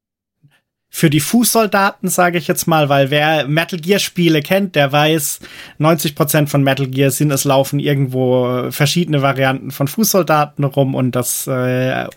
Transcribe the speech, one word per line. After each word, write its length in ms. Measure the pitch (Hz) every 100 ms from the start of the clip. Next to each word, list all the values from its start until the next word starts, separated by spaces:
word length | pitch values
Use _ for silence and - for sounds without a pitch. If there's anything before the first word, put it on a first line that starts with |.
| _ _ _ _ _ _ _ _ _
für 200 | - 165
die 100 | 151
Fußsoldaten, 880 | 147 233 226 233 220 202 196 - 185
sage 260 | 180 175 170
ich 100 | 151
jetzt 180 | 175 -
mal, 220 | 160 147
weil 220 | 139 139
wer 360 | 147 151 156 131
Metal 300 | 151 170 180
Gear 200 | 160 196
Spiele 440 | - - 170 156
kennt, 320 | 147 190 202
der 180 | 151 143
weiß, 480 | 147 151 160 151 - - - - -
neunzig 360 | 151 170 160
Prozent 360 | 147 139 156 147
von 120 | 143
Metal 240 | 135 135 135
Gear 240 | 131 139
sind, 200 | 135 151
es 140 | 139
laufen 340 | 143 139 135 143
irgendwo 920 | 143 143 135 127 127 127 123 127 131
verschiedene 520 | - 143 175 165 151
Varianten 480 | 139 131 135 135 -
von 180 | - 143
Fußsoldaten 760 | - 220 196 160 156 147 -
rum 300 | 143 139 135
und 180 | 135 127
das, 340 | 123 120 - -
äh, 600 | 131 127 127 127 127 123